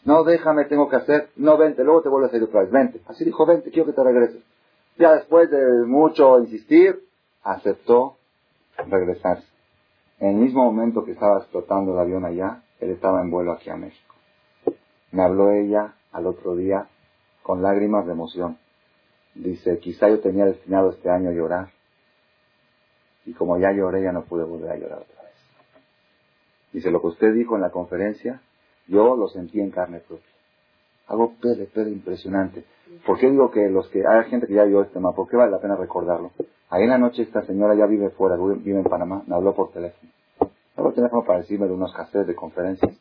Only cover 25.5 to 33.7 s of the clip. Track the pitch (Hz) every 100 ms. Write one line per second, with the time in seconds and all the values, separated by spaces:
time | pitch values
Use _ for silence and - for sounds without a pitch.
25.5 | _ _ _ _ _ _ _ _ _ _
26.5 | _ _ - 87 85 85 85 110 113 117
27.5 | 110 90 90 87 90 104 104 120 135 _
28.5 | _ _ _ _ 98 117 127 101 95 85
29.5 | 107 98 90 87 82 _ - _ _ _
30.5 | _ _ _ _ _ _ 107 117 - 120
31.5 | 113 98 110 107 101 92 90 95 98 95
32.5 | 90 - _ _ - - 90 127 139 123
33.5 | 107 101